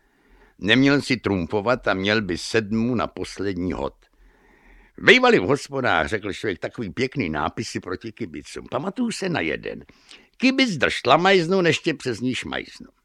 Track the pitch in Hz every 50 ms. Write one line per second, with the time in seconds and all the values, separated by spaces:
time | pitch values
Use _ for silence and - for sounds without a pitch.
0 | _ _ _ _ _ _ _ _ _ _ _ - - 98 113 127 135 139 143 139
1 | 113 - 135 107 - 98 101 92 82 - - 104 98 113 131 120 - 113 101 95
2 | 95 101 107 113 104 90 85 78 - - - 113 107 98 110 113 113 120 127 107
3 | 80 - - - 92 - - - 95 101 95 87 90 92 69 60 69 69 - _
4 | _ _ _ _ _ _ _ _ _ _ _ _ _ - - - _ _ _ -
5 | - 135 214 254 254 247 233 151 92 90 143 135 - - 139 135 123 110 92 82
6 | 78 76 107 101 98 104 85 - - 110 92 - - 117 - - 117 92 78 -
7 | 123 131 - - 104 80 78 73 76 85 - - 110 - - 107 - 90 92 -
8 | - 113 - - 120 85 73 73 71 - - - 60 - - 127 151 196 190 -
9 | 247 233 180 - 202 185 160 104 85 78 67 57 53 - - - - - - _
10 | _ - - - _ _ _ - - 262 269 262 269 240 180 135 110 82 - -
11 | - 120 135 160 175 190 196 185 160 160 190 190 175 165 156 - - 170 147 139
12 | - 131 113 101 120 127 120 - - 78 65 64 - - - - - - _ _
13 | _